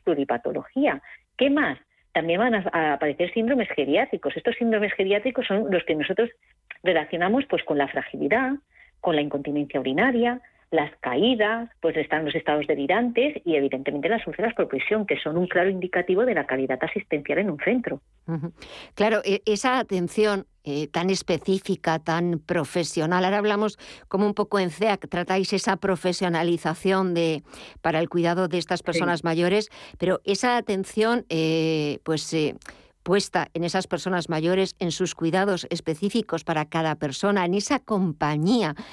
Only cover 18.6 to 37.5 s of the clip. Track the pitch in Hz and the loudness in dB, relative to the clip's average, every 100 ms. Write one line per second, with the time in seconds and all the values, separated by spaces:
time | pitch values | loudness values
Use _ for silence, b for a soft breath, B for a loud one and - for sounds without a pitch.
18.6 | B B B - 208 214 - 196 - 208 | B B B 0 2 2 2 0 0 0
19.6 | 269 254 226 185 175 - 214 196 - _ | 2 0 0 -2 -2 2 2 2 -4 _
20.6 | - 143 151 - 180 185 - 165 - 190 | -6 -4 -2 -2 0 0 0 -2 0 0
21.6 | - 185 - 160 160 165 175 170 - 175 | 0 -2 0 -2 0 0 0 -2 -2 -2
22.6 | 139 180 165 - 156 180 185 208 208 208 | 0 -2 -2 0 0 2 2 2 2 2
23.6 | 214 - B B B 190 208 208 202 202 | 0 -4 B B B 0 0 0 0 2
24.6 | 185 156 214 196 - 175 175 190 190 190 | 0 0 0 0 -2 -4 0 0 2 0
25.6 | - 190 196 185 185 175 180 170 170 170 | 0 0 0 0 0 0 0 0 2 0
26.6 | - 165 190 190 190 170 165 156 - B | -2 -2 0 2 2 2 0 0 -6 B
27.6 | B B 165 156 165 175 170 170 185 175 | B B 0 0 0 2 2 2 0 -2
28.6 | 165 175 - 165 175 170 165 165 175 202 | -2 -4 -2 0 0 0 0 2 2 2
29.6 | 214 B B B 180 185 - 196 247 240 | 0 B B B 0 0 0 0 2 0
30.6 | 226 196 190 - 220 240 - 165 160 160 | 0 -2 -2 0 2 2 0 0 2 2
31.6 | 160 160 147 - - 160 156 160 151 - | 2 2 0 -4 -2 -4 -2 0 0 -2
32.6 | - B B _ - 196 - 147 151 165 | -14 B B _ 0 0 2 -2 -2 -4
33.6 | 170 190 175 170 - 180 156 156 165 185 | -2 -2 -2 -4 -2 -2 -2 0 2 2
34.6 | 190 - 175 151 180 - 165 180 202 180 | 0 0 -4 -2 -2 -2 0 2 2 0
35.6 | - 170 - 156 202 - - 165 - 156 | -2 -6 -4 -2 0 -2 -2 -4 -2 -2
36.6 | 156 165 160 151 151 135 196 202 175 | -2 -2 -2 -2 -4 -2 0 2 2